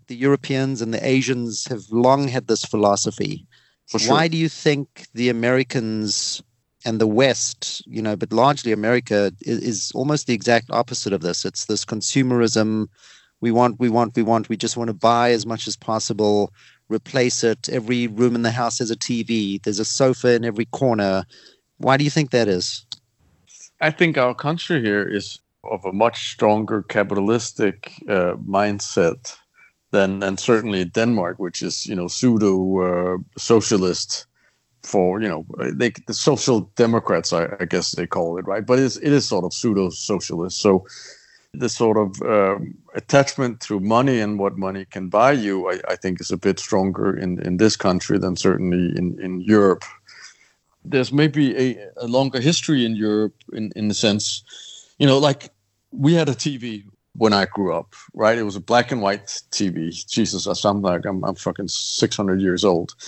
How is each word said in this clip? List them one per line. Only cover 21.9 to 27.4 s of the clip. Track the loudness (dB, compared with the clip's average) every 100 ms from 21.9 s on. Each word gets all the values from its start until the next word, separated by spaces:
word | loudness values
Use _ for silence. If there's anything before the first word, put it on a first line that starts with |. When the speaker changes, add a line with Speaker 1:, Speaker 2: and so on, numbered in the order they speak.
| 2
Speaker 1:
do |
you | 2
think | 0 0
that | 2 2
is? | 0 -2 -8 -14 -20 _ _ _ _ _ -20 -20 -2
Speaker 2:
I | 0
think | 2 2 4
our | 0
country | 0 -4 -4 -2 0
here | 2 0 0
is | -4 -6 -12 _ _ -8
of | -6
a | -4
much | 0 0 0 -8
stronger | 0 2 2 0 -4
capitalistic, | -2 -2 0 0 2 0